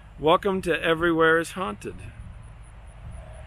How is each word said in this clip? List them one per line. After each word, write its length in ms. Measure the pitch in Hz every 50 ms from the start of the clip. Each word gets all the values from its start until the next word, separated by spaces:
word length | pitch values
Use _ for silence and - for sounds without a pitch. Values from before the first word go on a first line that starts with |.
| - - - -
Welcome 420 | 139 151 175 185 - 202 190 190
to 180 | 175 175 156 156
Everywhere 600 | 170 175 165 160 170 175 165 160 160 160 160 165
is 140 | 165 - -
Haunted. 420 | 190 185 208 202 - - - 180 180 - - - - - - - - - - - - - - - - - - - - - - - - - - - - -